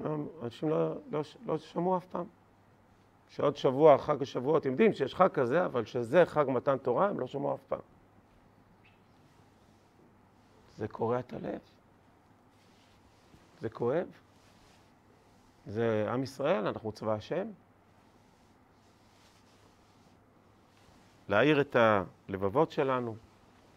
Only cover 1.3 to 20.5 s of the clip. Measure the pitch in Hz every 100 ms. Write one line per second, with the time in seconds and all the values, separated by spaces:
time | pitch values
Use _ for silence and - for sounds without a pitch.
1.3 | - 226 160 - 185 180 185 180 185 175
2.3 | _ _ _ _ _ _ _ _ _ _
3.3 | - 139 143 147 131 156 131 - 143 135
4.3 | 139 127 156 135 127 220 131 131 - 185
5.3 | - 120 160 180 135 107 123 117 160 160
6.3 | 151 139 127 143 135 - 123 196 156 127
7.3 | 139 143 135 - - - _ _ _ _
8.3 | - _ _ _ _ - _ _ _ _
9.3 | _ - _ _ _ _ _ - _ _
10.3 | _ _ - - - 107 - 113 123 127
11.3 | - - - - _ _ _ _ _ _
12.3 | _ _ _ _ _ _ _ _ _ _
13.3 | - - - 110 - 120 151 - - _
14.3 | _ - - - - _ _ _ _ _
15.3 | _ _ _ - 104 113 110 104 120 131
16.3 | - 143 202 180 110 110 - 107 107 -
17.3 | 156 220 190 _ _ _ _ _ _ _
18.3 | _ _ _ _ _ _ _ _ _ -
19.3 | _ _ _ - _ _ _ - - _
20.3 | _ _